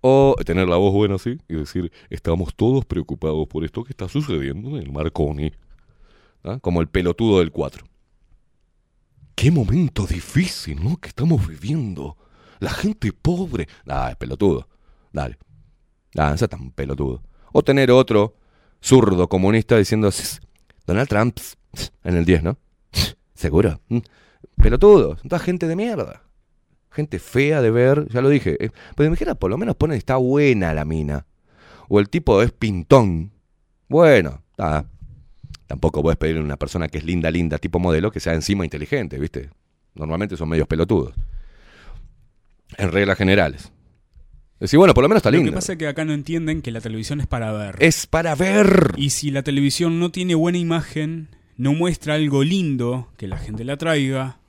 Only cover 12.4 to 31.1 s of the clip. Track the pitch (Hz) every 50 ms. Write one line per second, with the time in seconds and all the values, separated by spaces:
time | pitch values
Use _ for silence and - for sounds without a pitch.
12.4 | _ - - _ 98 - - - - 208 214 _ - 107 - _ _ 156 175 175
13.4 | 190 165 - 95 78 - - - _ 67 69 67 64 62 - - 62 62 65 69
14.4 | 101 98 76 62 - _ _ _ _ _ _ _ _ _ - 73 69 62 - _
15.4 | _ _ - - - _ _ _ _ _ _ _ _ _ _ - 76 73 73 82
16.4 | 117 - - - 64 65 - - 69 67 69 69 73 65 62 67 - - - _
17.4 | - - - - - - 135 139 135 123 123 131 131 - 113 104 101 110 _ _
18.4 | _ _ _ _ _ _ _ _ - - 131 131 113 101 95 87 87 - 98 92
19.4 | 92 98 107 113 110 - 123 113 98 - 113 107 107 101 - - - - - -
20.4 | - - _ _ _ _ _ _ _ - 87 104 135 135 104 104 113 120 - -
21.4 | - - - _ _ _ - - - - _ _ _ 87 90 85 85 82 90 80
22.4 | 78 85 120 _ _ _ _ _ _ _ - - - - - _ _ _ _ -
23.4 | - 80 71 82 107 101 76 - _ _ 117 120 - - _ _ _ _ _ _
24.4 | - - _ - - - - 135 156 208 208 175 110 76 78 - - - 180 165
25.4 | 151 - 180 175 175 165 165 185 214 240 220 147 - - - - _ _ _ _
26.4 | _ _ _ _ _ _ _ _ _ _ _ - 151 151 - 90 - - - 120
27.4 | 139 147 156 147 127 113 113 120 123 131 139 147 151 - 110 123 123 135 147 135
28.4 | - 92 76 - - 113 - - - - - - 147 156 160 - - 349 - -
29.4 | - 92 104 147 214 220 - - - 156 151 107 - - 131 131 127 123 135 147
30.4 | 147 139 123 104 92 82 80 78 76 76 80 80 76 71